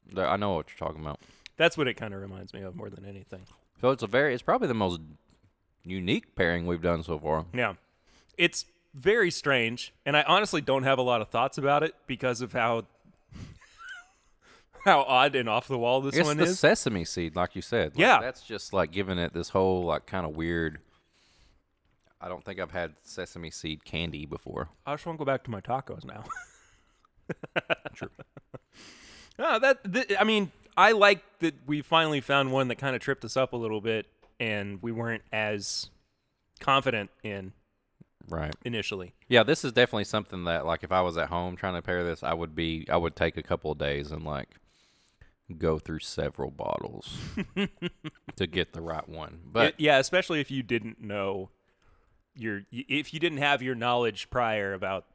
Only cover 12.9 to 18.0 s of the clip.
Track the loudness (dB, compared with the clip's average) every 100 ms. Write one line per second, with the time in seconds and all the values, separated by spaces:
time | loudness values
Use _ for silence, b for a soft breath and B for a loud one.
12.9 | _ _ _ _ -18 -18 -18 -20 -20 -16
13.9 | -16 -18 _ _ _ _ -20 _ -2 6
14.9 | 6 6 6 6 4 2 0 0 -2 2
15.9 | 2 2 2 2 4 2 4 4 4 2
16.9 | -2 -4 -4 -4 0 -2 -2 -4 0 0
17.9 | 2